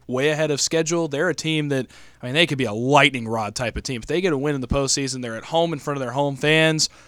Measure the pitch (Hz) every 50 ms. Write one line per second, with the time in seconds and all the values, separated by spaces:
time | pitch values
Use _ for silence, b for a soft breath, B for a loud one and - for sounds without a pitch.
0 | - - 123 127 139 151 151 151 160 151 143 135 - - - 160 160 151 175 170
1 | 165 156 139 139 170 180 147 - - 160 160 156 151 143 139 131 120 - b b
2 | b b b b - 123 131 156 175 160 156 131 127 110 104 110 120 131 143 143
3 | 139 147 135 123 117 113 113 113 107 104 107 - 127 113 - 117 107 - 131 113
4 | - - 147 175 185 185 151 131 139 151 147 135 123 - 139 139 139 135 - 147
5 | 139 131 123 131 123 120 113 110 - - 160 165 170 170 160 139 - 151 143 139
6 | 131 120 123 139 143 143 139 123 143 147 156 160 160 160 156 156 151 - b b
7 | b